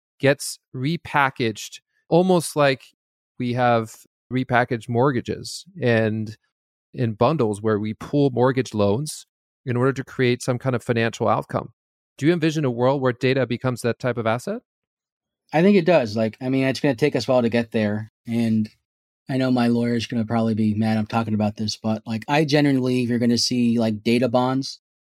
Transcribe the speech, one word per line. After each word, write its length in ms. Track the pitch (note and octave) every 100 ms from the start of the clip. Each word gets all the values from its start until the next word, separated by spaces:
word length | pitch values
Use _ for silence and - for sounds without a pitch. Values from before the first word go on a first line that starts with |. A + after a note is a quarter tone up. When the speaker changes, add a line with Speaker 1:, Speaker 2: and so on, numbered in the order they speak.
| _ _
Speaker 1:
gets 400 | C3+ D3 - - _ C3
repackaged 1040 | C3+ E3+ - D3 C3+ - A2+ G#2 - - _ _ -
almost 480 | E3 F#3 F3+ - D3+
like 280 | C#3+ C3 - _ _ _ _ -
we 140 | B2
have 520 | A#2+ B2 A#2 A2+ - _ _ -
repackaged 560 | B2+ B2+ A#2+ B2 A#2+ A2+
mortgages 760 | A#2 C#3 A#2+ - - - - - F#3+
and 560 | B2+ A2+ A2 A2 G#2+ A2 _ _ _ _ _
in 200 | C3+ A#2+
bundles 460 | G#2+ A#2+ D#3+ A2+ G#2
where 200 | A2 G#2+
we 160 | G#2+ A2
pool 340 | - C#3+ C#3+
mortgage 460 | A#2+ B2+ B2+ A#2 G#2+
loans 500 | G2+ G#2+ D3+ - - _ _ _ C3
in 100 | A#2+
order 160 | C3
to 120 | C3
create 400 | C3 - B2+ B2
some 160 | - B2
kind 160 | C3 A#2+
of 80 |
financial 440 | - A2+ A#2 - G#2+
outcome? 460 | A#2+ C#3 - - _ _ _ _ -
Do 80 | C#3
you 60 |
envision 320 | F3 D#3+ D#3 C#3
a 60 |
world 300 | A#2 B2 C#3+
where 120 | B2+
data 340 | A#2+ B2+ C3 A#2+
becomes 340 | A#2+ C3 B2
that 160 | A#2 A#2
type 200 | B2+ A#2+
of 100 | A2
asset? 340 | A#2+ - A3+ - _ _ _ _ _ _ _ _
Speaker 2:
I 80 | D3+
think 160 | F#3+ G3+
it 80 | E3+
does. 300 | E3 A#2 A2
Like, 220 | A2 -
I 80 | C3
mean, 140 | C3+
it's 160 | C3+ B2+
gonna 160 | D3 A#2+
take 200 | D3 C#3
us 120 | -
a 40 |
while 120 | B2+
to 60 | A#2
get 220 | A#2+ A2+
there. 400 | A#2 G#2 G#2 A2 _ -
And 420 | A#2 A2+ A2 G#2+ _ _ _ _ _ -
I 80 | C3
know 140 | C3
my 160 | B2 A#2+
lawyer's 400 | A#2+ A#2+ A#2+ G#2+
gonna 180 | A#2+ G#2+
probably 300 | A#2 A2+ A2
be 180 | A2
mad 240 | G#2+ A2 A2
I'm 80 | G#2+
talking 300 | A#2 G#2+ G#2+
about 200 | G#2+ G#2+
this, 220 | G#2+ -
but, 280 | A2 G#2+ -
like, 200 | A2 G#2+
I 180 | D3 D#3
genuinely 340 | D3 C#3+ C3
believe 300 | B2+ B2+ A#2+
you're 100 | A#2+
gonna 180 | A#2+ A#2+
see, 400 | - B2 A#2+ A#2
like, 260 | A2+ G#2+
data 240 | A#2 A#2+ B2+
bonds, 540 | B2 B2+ C3 C3+ - _ _ _